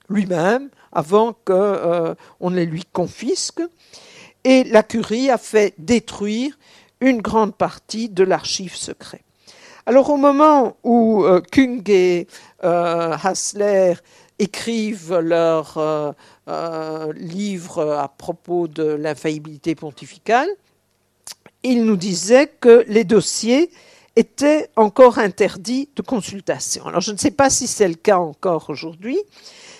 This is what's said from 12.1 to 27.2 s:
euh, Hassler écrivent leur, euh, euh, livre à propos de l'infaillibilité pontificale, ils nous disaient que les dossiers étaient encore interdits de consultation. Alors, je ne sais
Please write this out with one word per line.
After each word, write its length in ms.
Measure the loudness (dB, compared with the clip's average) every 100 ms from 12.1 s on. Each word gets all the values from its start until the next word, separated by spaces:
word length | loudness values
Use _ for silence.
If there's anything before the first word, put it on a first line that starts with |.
| 0 -4 -16 -20 -6 -2
euh, 500 | 0 0 -2 -4 -4
Hassler 680 | -4 -4 -6 -4 0 2 2 0 _ _ _ -6
écrivent 800 | -6 -6 -6 -4 -4 -6 -4 -2
leur, 580 | 0 2 2 0 -4 -6
euh, 340 | -4 -4 -6 -10 _ _ -12
euh, 640 | -8 -8 -8 -10 -10 -10
livre 760 | -10 -12 -8 -8 -8 -10 -6 -4
à 160 | -4 -6
propos 580 | _ -14 -12 -6 -4 -4
de 160 | -4
l'infaillibilité 920 | -4 -4 -6 -6 -6 -6 -10 -12 -8 -8
pontificale, 760 | -10 -18 -20 -12 0 0 0 -8 _ _ _ _ _ _ -20 -20 -20 _
ils 220 | 0 2 2
nous 100 | 0
disaient 520 | -2 -4 4 4 4
que 360 | 2 6 6 6
les 160 | 2 4
dossiers 640 | 2 2 -4 0 2 0 -4 _ _ _ 0
étaient 520 | 0 0 2 2 0 0
encore 440 | 2 8 6 6
interdits 680 | -2 0 -2 -2 -8 -6 -6 -10
de 60 |
consultation. 840 | -6 -6 -6 -10 -8 -8 -6 -10 -4
Alors, 160 | -4
je 120 | -4
ne 40 |
sais 140 | -4